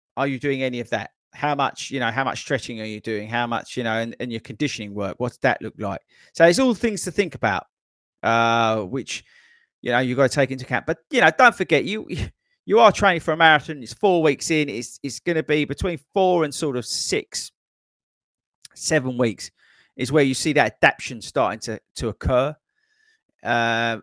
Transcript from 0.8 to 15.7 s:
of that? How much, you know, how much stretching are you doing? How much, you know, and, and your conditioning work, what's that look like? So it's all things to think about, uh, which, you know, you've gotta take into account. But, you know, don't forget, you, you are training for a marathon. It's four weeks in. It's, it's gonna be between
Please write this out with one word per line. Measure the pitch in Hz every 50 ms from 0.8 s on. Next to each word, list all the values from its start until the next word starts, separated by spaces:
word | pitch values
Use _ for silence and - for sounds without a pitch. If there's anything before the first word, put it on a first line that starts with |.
of | 113 -
that? | 117 107 98 - _ _ _ _ _
How | - - 151 143
much, | 143 135 - - - - -
you | 135 135
know, | 123 113
how | 113 131 135
much | 123 78 -
stretching | - - 151 123 - - 120 110 107
are |
you | 110 107 107
doing? | - 113 110 104 104
How | 107 117 120 120
much, | 117 117 - - - - 127
you | 120
know, | 113 113
and, | 113 113 117 - -
and | 127 127
your | 113 113 -
conditioning | - 110 - 151 139 - - 104 101 101
work, | 101 101 95 -
what's | - 127 120 - -
that | - 131 110 - -
look | - - -
like? | 107 98 95 - _ _ _ _ _ _ -
So | - 165
it's | 170 175 220
all | 269 254 220
things | - - 226 208 185 -
to | 180
think | 160 - 196 160 -
about, | - - 107 95 90 - _ _ _ _ _ _ _ _ _ _ - -
uh, | 117 113 117 113 117 117 117 117 110 110 110 101
which, | 92 120 135 - - - - - _ _ _ _ _ _ _ _ _ _ _
you | - -
know, | 120 123
you've | 131 123 123 127
gotta | 139 123
take | - 147 139 127
into | 131 131 123
account. | - 131 110 -
But, | - 175 - _ -
you | 302 247 180
know, | 156 - -
don't | 254 240 -
forget, | - - - 247 - -
you, | 180 208 220 - - 190 147 95 - - _ _ _ _ _ -
you | - 196 226
are | 233 208 -
training | - 208 196 175 160
for | - 175 156
a | 165
marathon. | 165 160 156 143 - - 156 143 120
It's | - -
four | - - 202 180 170 156
weeks | 151 139 - - -
in. | 165 156 151 143
It's, | 98 117 120 - - - -
it's | 139 - -
gonna | - 175 170 160 143
be | - 151 151 147
between | -